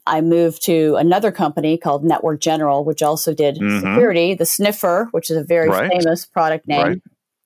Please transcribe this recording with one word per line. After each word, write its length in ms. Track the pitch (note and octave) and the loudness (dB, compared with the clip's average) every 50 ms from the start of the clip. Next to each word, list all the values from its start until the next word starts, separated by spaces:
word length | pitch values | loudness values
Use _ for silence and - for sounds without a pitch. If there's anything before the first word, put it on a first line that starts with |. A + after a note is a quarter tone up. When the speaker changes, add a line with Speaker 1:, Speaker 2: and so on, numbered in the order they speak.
| _ | _
Speaker 1:
I 140 | - D#3+ D#3+ | -2 -2 0
moved 420 | D#3+ E3 E3+ E3+ E3+ E3 E3 - - | 2 2 4 4 2 2 0 -2 -2
to 300 | G3+ E3 D#3+ D#3 D3+ D3 | 0 2 2 2 2 2
another 360 | - D#3+ E3+ F3+ G3+ A3+ G#3 | 4 4 4 4 2 2 0
company 460 | - - E3+ D3+ - - D#3+ D#3 E3 | 0 -2 -2 -2 -2 -2 -2 -2 -2
called 260 | E3 - D#3+ C#3+ C#3+ D3+ | 0 0 -2 -2 0 0
Network 360 | E3 D3+ - - D#3+ D3+ D3 | 0 0 0 0 -2 -4 -2
General, 420 | - E3 D#3 D#3 D#3 C#3+ C#3 C#3+ D3 | -2 -2 0 0 0 0 0 0 0
which 180 | D#3+ D3+ - D#3 | -2 -2 0 0
also 300 | D3 D#3+ D#3 - E3+ D3+ | 0 0 -2 -2 -2 0
did 240 | D#3 D3 C#3+ C#3 | 0 0 0 0
Speaker 2:
Mm-hmm. 220 | - G2+ G#2 G#2 - | -2 -2 -2 -2 -2
Speaker 1:
security, 540 | F#2 F#2+ G#2 D3+ A#3+ A3 F3 E3+ E3+ F#3 G3 | -2 0 2 2 2 2 2 2 0 0 0
the 100 | E3 E3 | -2 -2
sniffer, 600 | - - - G3+ G#3 G#3 - G3+ F3+ E3+ G3 A#3 A3+ | -2 -2 -2 -2 -2 -2 -2 -2 0 0 0 -2 -2
which 180 | - E3 - - | -4 -6 -4 -4
is 80 | D#3+ | -4
a 60 | D#3+ C#3+ | -4 -2
very 260 | - E3+ E3 D#3+ D#3+ | 0 0 2 2 2
Speaker 2:
Right. 220 | F#3 - C#3 F#3 | 2 0 0 0
Speaker 1:
famous 340 | F3+ F3+ E3 D#3+ E3+ E3+ - | 0 0 0 0 -2 -2 -6
product 420 | - - F3+ D#3+ D#3 D#3+ D#3 - | -6 -4 -2 -2 -2 -2 -4 -4
name, 340 | D3 D3 C#3+ - - F#3 F#3 - _ _ _ _ _ _ _ _ | -4 -2 0 0 -2 -2 -6 -10 _ _ _ _ _ _ _ _